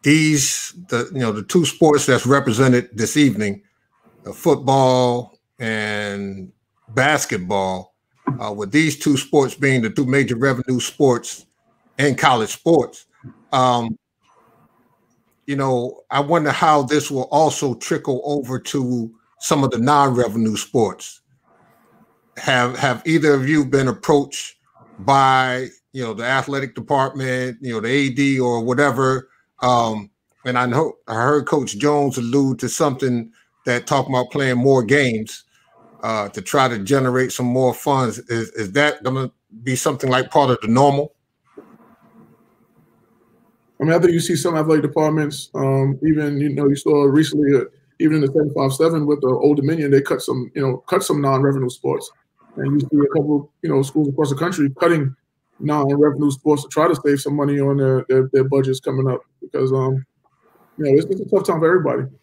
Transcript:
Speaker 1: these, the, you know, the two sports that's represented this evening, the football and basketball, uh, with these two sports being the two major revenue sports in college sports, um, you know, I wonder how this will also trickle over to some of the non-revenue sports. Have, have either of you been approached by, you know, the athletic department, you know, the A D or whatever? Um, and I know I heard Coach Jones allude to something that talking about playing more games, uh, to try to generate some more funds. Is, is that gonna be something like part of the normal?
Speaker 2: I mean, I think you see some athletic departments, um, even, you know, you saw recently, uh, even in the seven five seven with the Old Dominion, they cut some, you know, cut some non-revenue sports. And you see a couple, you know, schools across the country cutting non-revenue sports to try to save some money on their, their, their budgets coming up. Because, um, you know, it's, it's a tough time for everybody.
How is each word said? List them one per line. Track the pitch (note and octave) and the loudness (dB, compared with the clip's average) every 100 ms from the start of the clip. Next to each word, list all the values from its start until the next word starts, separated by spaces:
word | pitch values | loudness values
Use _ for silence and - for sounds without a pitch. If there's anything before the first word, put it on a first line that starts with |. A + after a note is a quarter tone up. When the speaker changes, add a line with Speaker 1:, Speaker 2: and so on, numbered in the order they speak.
Speaker 1:
these, | C#3+ D#3 D#3 D3 C3+ - - - - | 4 4 4 2 -2 -6 -10 -18 -6
the, | A#2+ A#2+ | -6 -4
you | C#3 | -4
know, | A#2 | -4
the | G#2+ | -4
two | G2 F#3 | 0 0
sports | D#3 - D#3+ D3 | 0 2 4 4
that's | C#3 B2 A#2+ | 2 2 4
represented | C#3 C#3 A2 C3 B2 - | 2 2 2 4 2 0
this | G#2+ A2 D3+ | -6 -2 2
evening, | C#3+ G2+ G#2 G2 _ _ _ _ _ _ | 2 2 -6 -6 _ _ _ _ _ _
the | - | -18
football | - F3 C#3 B2 C3+ C3 B2+ B2 A#2+ A#2+ _ _ _ | -4 0 0 2 4 4 4 2 -2 -6 _ _ _
and | A2+ A2 G#2+ G#2 G#2 G2+ G2 F#2+ F#2 _ _ _ _ | -6 -4 -4 -6 -6 -8 -10 -12 -16 _ _ _ _
basketball, | A2+ C#3 C#3+ - G#2+ F2+ G2+ F#2+ F#2 F#2+ _ _ _ - C3 | 0 2 0 -2 -6 -2 -2 -2 -6 -12 _ _ _ -10 -8
uh, | G#2+ | -8
with | G#2 G2+ | -8 -2
these | D3 D#3+ C3+ | 0 0 -2
two | D#3 C3+ | -2 -2
sports | - D3+ C3 | 2 2 2
being | - C#3 C3 | -2 0 0
the | A2 | -2
two | G2 | -2
major | B2+ C#3 B2 A#2 | 0 0 0 0
revenue | C#3 B2+ B2+ B2+ | -2 -2 -4 -4
sports | - - C#3 A#2+ - - _ _ _ _ _ - | -4 0 2 2 -4 -18 _ _ _ _ _ -2
in | C#3+ C3 | -2 2
college | D3 B2 G#2+ | 2 2 -2
sports, | - E3 D#3+ A#2+ - _ _ - _ _ | -4 2 2 0 -10 _ _ -20 _ _
um, | C3+ B2+ A#2+ A#2 A2 _ _ _ _ _ _ _ _ _ _ _ _ _ _ - | 2 2 2 -2 -10 _ _ _ _ _ _ _ _ _ _ _ _ _ _ -8
you | C#3 | -4
know, | C3+ B2+ B2 - _ | -2 -2 -4 -10 _
I | C3+ | -2
wonder | C#3+ E3+ D3+ | 0 0 0
how | C3 E3 D3+ | 0 4 4
this | B2+ D3 - | 2 0 0
will | C3+ B2 | -6 -2
also | D3 D#3 C#3 C#3+ | 2 0 0 -4
trickle | A#2+ - D#3+ - B2+ | -4 -4 -4 -2 -4
over | C#3+ D3 B2 C3 | -4 -6 -4 -8
to | - C#3+ B2 B2 A2+ _ _ _ | -4 -4 -2 -4 -6 _ _ _
some | - D3+ | -2 0
of | C3+ | 0
the | A#2 | 0
non-revenue | B2 D3 C#3 B2 A#2 A2+ A2 G#2 | 2 4 4 2 0 0 -2 -2
sports. | - C3 G#2 F2+ - - _ _ _ _ _ _ _ _ _ _ _ - | -2 0 0 -2 -16 -20 _ _ _ _ _ _ _ _ _ _ _ -8
Have, | - B2+ B2 A#2+ | -2 0 0 -2
have | C3 A#2 D#3+ | -2 -2 0
either | D#3+ D3 | 2 4
of | C#3 C3 | 2 2
you | D#3 | 0
been | C3+ C3+ C3 | 2 0 0
approached | G#2 - D3 C3+ - - _ _ _ _ - | -2 2 2 2 -10 -14 _ _ _ _ -6
by, | F#2+ C3+ C3+ C3 C3 B2+ B2+ _ _ | 2 4 6 4 2 -4 -8 _ _
you | C3+ | -10
know, | A#2 | -8
the | G#2 | -6
athletic | A#2 C3+ C3 C#3 C3+ | -2 -2 -2 -6 -6
department, | - - C#3 C3+ C#3+ C3 B2+ B2+ A#2 | -12 -4 -2 -2 -4 -6 -4 -6 -8
you | C3 | -8
know, | A2+ | -6
the | A2+ | -2
A | C#3 C#3 | 0 0
D | A#2+ C#3 C3+ | 0 0 0
or | B2 A#2 | 0 0
whatever? | A#2 B2+ D3 C3+ C3 C3 - _ _ _ | 0 2 2 2 0 -2 -6 _ _ _
Um, | B2 B2 A#2 G#2+ G2+ _ _ _ | 2 2 0 -4 -12 _ _ _
and | B2+ B2 | -4 -2
I | B2 | 0
know | B2 D#3+ - - | 0 -2 -6 -8
I | |
heard | A2+ B2+ D3 C#3+ | -2 0 0 0
Coach | D#3 A2+ G2+ | -2 -2 -2
Jones | D3 D3 C#3+ C3 | 0 2 0 -4
allude | A#2 C#3 C3+ B2+ | -2 0 0 -2
to | B2 | -6
something | - D3+ B2+ C3 A#2+ A2+ _ _ _ - | -2 -2 -2 -2 -4 -6 _ _ _ -4
that | A#2+ - | -4 0
talking | C#3 C3 | 0 0
about | B2+ B2 | -2 -2
playing | C#3+ C3+ A#2+ | -2 -2 2
more | C3+ C3+ | 4 2
games, | A2 C#3+ C3 A2+ A2 - _ _ _ _ _ _ | 4 2 2 -2 -8 -14 _ _ _ _ _ _
uh, | A2 A2 G2+ | -6 -4 -6
to | G#2+ | -10
try | F#2+ C#3+ C3 | -2 0 2
to | A#2 | 0
generate | F#2+ C#3 B2+ B2+ B2+ | 0 0 2 0 -2
some | - B2 | -2 -2
more | B2+ B2+ | 0 0
funds. | A2+ D3+ C3+ A#2+ G#2 | 0 -2 0 -2 -6
Is, | - A#2 A2 | -6 -6 -6
is | - G2+ | -8 -4
that | G#2+ D3 - | 0 0 -2
gonna | B2+ C3 C3 _ _ A2+ | -6 -4 -6 _ _ -10
be | A#2+ B2+ | -6 -2
something | D#3+ C3+ C3+ | -2 -2 0
like | B2+ B2+ | 0 2
part | D3 C3+ | 2 2
of | B2 | 0
the | G#2+ | 2
normal? | A#2+ C#3+ C#3 D3 _ _ _ _ - - - _ _ _ _ - _ _ _ _ _ _ _ _ _ _ _ _ _ _ _ | 4 4 2 -4 _ _ _ _ -20 -20 -20 _ _ _ _ -20 _ _ _ _ _ _ _ _ _ _ _ _ _ _ _
Speaker 2:
I | |
mean, | D3+ | 0
I | E3+ | 4
think | F3 | 4
you | E3+ | 2
see | E3 F3 | 0 -2
some | F3 D#3+ | 0 0
athletic | D#3 D#3 | 2 2
departments, | D3 E3 D#3 D#3 D3 D3 - | 2 0 0 0 -2 -6 -10
um, | - C3+ C3+ C3+ C#3 | -4 0 2 0 0
even, | D3+ D3+ D3 C#3+ | 0 0 0 -2
you | D3 | -2
know, | C#3 C#3+ | 0 0
you | C#3+ | 0
saw | - D3 | 2 4
recently, | C#3+ D3 D3+ D3 C#3+ C3+ | 4 4 2 0 2 2
uh, | - _ _ _ | 0 _ _ _
even | D#3+ D#3 | 0 2
in | |
the | C3+ | 2
seven | D#3 D3+ | 0 0
five | C3+ C3+ | 0 -2
seven | C3+ D#3+ E3 D3 | 2 0 2 0
with | C#3+ | 0
the | C3 | 0
Old | A#2+ C#3+ D3 | 2 2 2
Dominion, | C#3 E3 C#3+ | 0 -2 2
they | C#3 | 2
cut | C#3 C3 | 2 -4
some, | - B2+ B2 | -2 -6 -6
you | - | -4
know, | C3+ B2+ - | -4 -4 -2
cut | F#3+ | -2
some | F#3+ D3+ | 0 -2
non-revenue | C#3 C3 C#3 C#3 B2+ | 0 2 0 0 -4
sports. | - C#3 - - _ _ _ _ - | -6 -6 -6 -8 _ _ _ _ -8
And | C3+ D3 | -2 -2
you | C3+ | 0
see | D3 | 2
a | C#3+ | 2
couple, | D#3+ D3 D3 D3 _ | 0 0 -2 -4 _
you | E3 | -2
know, | C#3 | 0
schools | C3+ D#3 D3 | 0 -2 -2
across | C3+ D3 | -2 -2
the | C3+ | -2
country | E3+ F#3 C#3 C3+ | -4 0 -2 0
cutting | E3+ E3 C3+ - _ _ _ _ | 2 2 0 -6 _ _ _ _
non-revenue | D3 D3 C#3 C#3+ D3+ C3 C#3+ | -2 0 0 4 2 4 -2
sports | C3+ D3 C#3+ | 0 0 0
to | C#3+ | 0
try | D3+ E3 | 0 2
to | D#3 | 2
save | D3 C#3+ | 0 0
some | C#3+ | -2
money | D3 C#3+ C#3+ | -2 -2 0
on | C#3 C#3 | 0 2
their, | C3+ C3 B2 | 2 0 2
their, | C3 C3 | 0 2
their | C3+ | 0
budgets | C3 C#3 C3+ C3 | 2 0 0 -2
coming | D#3 C3 C3 | -4 -2 -2
up. | B2+ _ _ | -4 _ _
Because, | - - G2 | -10 -4 -2
um, | C3+ C3 C3+ C3+ _ _ _ _ _ _ - | 0 0 -4 -6 _ _ _ _ _ _ -6
you | |
know, | D3 | 2
it's, | C#3 D#3+ | 2 2
it's | F#3+ | -6
a | - | 0
tough | F#3+ F#3+ | 0 0
time | D#3+ | 0
for | D#3+ | 2
everybody. | F3+ C#3+ B2 C3 - | 2 2 -4 -6 -14